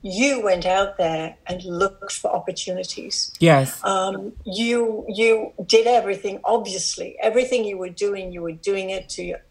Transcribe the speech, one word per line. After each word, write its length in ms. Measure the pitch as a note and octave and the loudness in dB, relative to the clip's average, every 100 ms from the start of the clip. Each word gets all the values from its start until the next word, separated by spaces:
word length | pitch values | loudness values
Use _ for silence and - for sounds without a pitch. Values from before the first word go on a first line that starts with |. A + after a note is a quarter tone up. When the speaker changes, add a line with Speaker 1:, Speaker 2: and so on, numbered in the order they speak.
Speaker 1:
you 380 | G3 F#3+ C4+ C4 | -6 0 2 2
went 260 | G#3 F3+ F#3 | 2 2 2
out 320 | F#3 G3 - | 2 0 0
there 360 | E3+ D#3+ D#3+ - - | 0 0 -6 -12 -10
and 160 | F3+ | -10
looked 480 | F#3 F3 G3 - G3 | -8 0 0 -2 -10
for 180 | - - | -4 -2
opportunities. 1000 | - - F3+ - F3+ F3+ - - - - - | -2 -4 -6 -6 -6 -6 -10 -8 -6 -6 2
Speaker 2:
Yes. 420 | E3+ C#3+ C3+ - | 6 6 4 -4
Speaker 1:
Um, 520 | G3 F#3+ F#3+ G3 G3+ - | -2 0 -2 -4 -10 -12
you, 600 | - F#3+ A#3 A#3+ A3+ G#3+ - | -10 -2 0 2 0 -2 -6
you 440 | G3+ A3+ A3 G#3+ - F3+ | 2 4 4 2 -8 4
did 220 | A3 A#3 | 6 6
everything, 500 | A#3+ G3 G3 G3+ G3 | 4 4 -4 -4 -4
obviously. 720 | - A3 G#3 F#3 - - - - | 0 0 0 -6 -6 -6 -8 -2
Everything 440 | A3 A3 B3+ B3+ | 2 2 2 0
you 120 | G#3 G3 | 0 -4
were 120 | F3+ | -8
doing, 420 | F3 G3+ G3+ F#3 | -2 -2 -2 -6
you 100 | F3 | -8
were 100 | E3+ | -8
doing 380 | D#3+ G3+ G3 F#3+ | -6 -2 -2 -2
it 180 | F#3+ F#3 | -6 -8
to 140 | - | -10
your 140 | F3 F3 _ | -8 -10 _